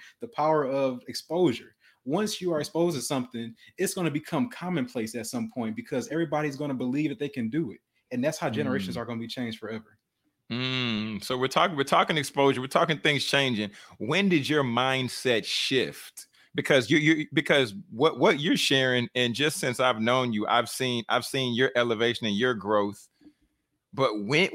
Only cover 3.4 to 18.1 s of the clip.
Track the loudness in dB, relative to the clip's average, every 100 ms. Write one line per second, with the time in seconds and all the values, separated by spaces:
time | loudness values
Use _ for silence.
3.4 | -10 -12 -20 -4 -4 -2 -2 -2 -4 -2
4.4 | -2 -4 -4 -4 -4 -4 -6 -6 -6 -6
5.4 | -6 -6 -6 -6 -6 -6 -4 -4 -2 -2
6.4 | -2 -4 -6 -4 -2 -2 -2 -4 -6 -4
7.4 | -4 -2 -4 -8 _ _ _ -2 -2 -2
8.4 | -2 -2 -2 -2 -4 -6 -6 -8 -8 -6
9.4 | -8 -8 -10 -10 -12 _ _ _ _ _
10.4 | -10 -6 -4 -4 -2 -2 -4 -8 -6 -2
11.4 | 0 2 0 0 2 2 2 0 -2 2
12.4 | 4 2 0 0 2 2 2 2 2 2
13.4 | 2 0 -2 -8 -20 -8 -2 2 4 4
14.4 | 4 2 2 2 2 2 -2 -2 2 2
15.4 | 0 -2 0 2 0 -4 -16 -18 -20 _
16.4 | _ -6 4 4 6 4 4 2 0 -2
17.4 | 2 2 2 -4 -12 0 0